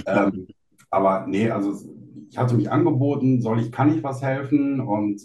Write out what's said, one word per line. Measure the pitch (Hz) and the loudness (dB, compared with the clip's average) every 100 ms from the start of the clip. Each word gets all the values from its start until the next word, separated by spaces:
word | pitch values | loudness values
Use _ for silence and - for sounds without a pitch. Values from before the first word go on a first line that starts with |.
| 98 | -2
Ähm, | 98 101 90 90 - _ _ - | 0 0 -2 -10 -20 _ _ -4
aber | 95 95 95 90 | 2 2 0 -2
nee, | 98 113 | 0 0
also | 107 98 | 0 -2
es, | 90 - - - - - | -4 -12 -20 -20 -20 -14
ich | - | -4
hatte | 123 | 2
mich | 120 - | 2 2
angeboten, | 147 170 131 143 143 131 127 | 2 2 2 0 2 2 2
soll | 107 113 | 2 0
ich, | - | -2
kann | - 147 | 2 2
ich | 160 | 2
was | 139 127 | -2 -4
helfen? | 135 135 139 147 139 135 | -2 -2 0 2 2 -2
Und, | 110 104 104 101 | -2 -2 -2 -4